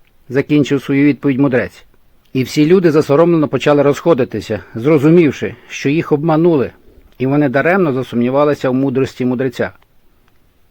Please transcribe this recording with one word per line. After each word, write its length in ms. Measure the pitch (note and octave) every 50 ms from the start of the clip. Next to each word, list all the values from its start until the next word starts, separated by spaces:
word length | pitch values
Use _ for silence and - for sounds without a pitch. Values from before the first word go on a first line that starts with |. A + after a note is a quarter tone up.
| _ _ _ _ _ -
закінчив 540 | A#2+ C#3 C3+ - D3+ D3 C3+ - C#3+ C3 -
свою 220 | - C#3+ C#3 C#3+
відповідь 340 | D3 C3+ B2 - C#3+ C3+ B2
мудрець. 460 | C#3+ C#3+ B2 A#2+ G2+ F2 - - - _ _ _ _ _ _ _ _ _ _
І 100 | C3 B2+
всі 220 | A#2+ - D3+ D3+
люди 260 | D#3 F3+ G3 F3 E3+
засоромлено 560 | C#3+ D#3 - - C#3 D3 E3+ F3 E3+ D#3+ D3
почали 340 | C3 - C3 - D#3 D3 D3
розходитися, 760 | C#3 C#3+ C#3 - - E3+ E3 B2 B2 - - G#2+ F2+ - - F2 - - -
зрозумівши, 800 | A2+ A2+ D3 D#3+ C#3+ B2+ D#3 E3 F3+ E3 C#3 - - A2+ F#2+ G#2+ - - -
що 200 | - - - C#3
їх 220 | D3 E3 D#3 -
обманули, 600 | D#3 C#3+ D3 E3+ D#3 D#3 E3 F3 E3 C#3 A2+ - - _ _ - _ - _ _ _
і 80 | _ C3+
вони 240 | C3+ C#3 D3 D3 C3+
даремно 440 | A#2+ C#3 C3 D#3+ F3+ G3+ F3+ D3+ B2
засумнівалися 760 | C3 B2 - - A#2+ A#2+ B2 C3 C#3 D3 D3 C#3+ - - C3+
в 40 | B2+
мудрості 520 | C3 C3+ C#3 B2 C3 C3+ - - - C3
мудреця. 460 | B2 B2+ A#2+ C3+ C3 - - A2 F#2 - _ _ _ _ _ _ _ _ _ _ _ _ _ _ _ _ _ _ _